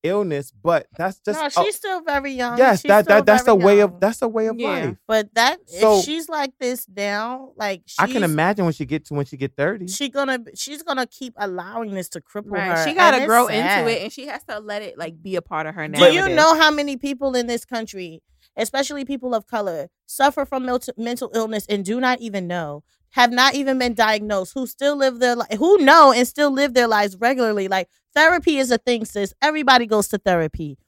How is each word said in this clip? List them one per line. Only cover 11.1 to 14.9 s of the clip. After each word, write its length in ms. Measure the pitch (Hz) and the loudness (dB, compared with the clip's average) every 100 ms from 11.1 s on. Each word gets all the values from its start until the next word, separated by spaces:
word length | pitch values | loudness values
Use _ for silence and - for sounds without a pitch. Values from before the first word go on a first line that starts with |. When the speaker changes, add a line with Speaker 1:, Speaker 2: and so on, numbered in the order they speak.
| _ 254 - | _ -16 -8
Speaker 2:
allowing 560 | 202 180 175 233 220 | -8 -8 -10 -10 -8
this 140 | 196 170 | -10 -10
to 120 | 170 | -14
cripple 300 | _ 208 208 | _ -14 -8
Speaker 3:
Right. 260 | 202 190 165 | -6 -2 -2
Speaker 2:
her, 100 | 160 | -2
Speaker 3:
She 60 | 349 | 4
gotta 220 | 349 254 | 4 4
Speaker 2:
and 60 | 240 | 4
it's 40 | |
Speaker 3:
grow 180 | 233 247 | 4 4
Speaker 2:
sad. 300 | 220 180 202 160 | 0 0 0 0
Speaker 3:
into 60 | |
it, 100 | 226 | -4
and 80 | 208 | -6
she 140 | - 277 | -12 -14
has 140 | 254 - | -14 -12
to 140 | 214 | -14
let 200 | 208 208 | -10 -10
it, 160 | 208 | -10